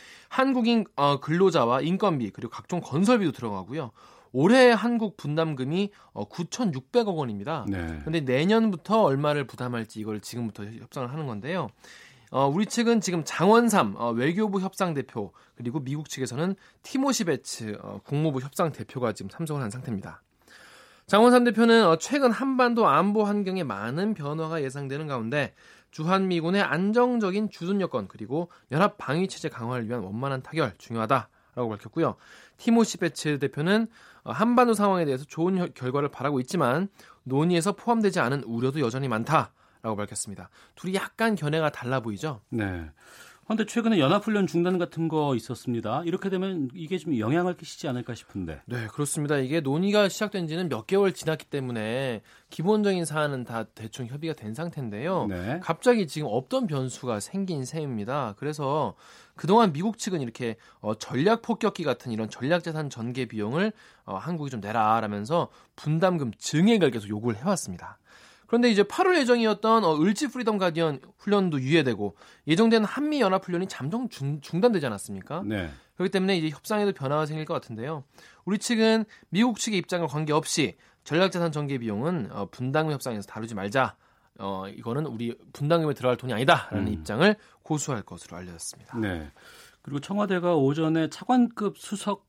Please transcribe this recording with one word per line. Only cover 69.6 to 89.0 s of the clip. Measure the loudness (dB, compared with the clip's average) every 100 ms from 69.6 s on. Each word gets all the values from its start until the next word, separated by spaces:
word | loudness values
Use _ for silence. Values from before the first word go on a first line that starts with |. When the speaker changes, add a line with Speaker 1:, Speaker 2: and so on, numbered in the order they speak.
| 4 4 4
Speaker 1:
어, | 4
을지 | 4 2 -2
프리덤 | -2 0 2
가디언 | 0 2 0 0 -10 -8
훈련도 | 0 2 2 0
유예되고 | 2 4 4 0 -4 -8 -20 -8 0
예정된 | 4 6 4
한미 | 2 -2 -2 2
연합 | 2 2 0
훈련이 | -4 -4
잠정 | -6 -6 -4 -6
중-, | -6 -6 -6
중단되지 | -4 2 2 2 -2
않았습니까? | -4 -8 -12 -10 -8 -4
Speaker 2:
네. | -2 -4 -8 _ -4
Speaker 1:
그렇기 | -2
때문에 | 0 0 0
이제 | -2
협상에도 | -6 -4 0 0
변화가 | -2 -2 0 -2
생길 | -4 -6
것 |
같은데요. | -6 -8 -10 -8 -8 -12 _ -20 -12
우리 | -4 -2
측은 | 0 2 4 4 0 -10 -4
미국 | 2 2 2
측의 | -2 -2
입장과 | -2 -2 -2
관계없이 | -2 0 0 0 0 0 -2 _ _ -2
전략자산 | 2 2 2 -2
전개 | -2 -2 -2
비용은, | -2 -2 -2 -2 -4
어, | -6 -8
분담금 | -6 -2 0 0
협상에서 | -2 -6 -8 -10
다루지 | -10 -10 -6
말자. | -2 0 0 -2 _ _ _ -10
어, | -8 -8 -10
이거는 | -10 -6 -4 -6
우리 | -6 -8 -8 -14
분담금에 | -4 2 2 2
들어갈 | 0 0 0
돈이 | -2
아니다라는 | 0 4 4 2 -4 -2
Speaker 2:
음. |
Speaker 1:
입장을 | -4 -4 2 4 2 _ _
고수할 | -6 -4 -4 -6
것으로 | -8 -16 -16 -14
알려졌습니다. | -14 -14 -14 -16 -10
Speaker 2:
네. | -6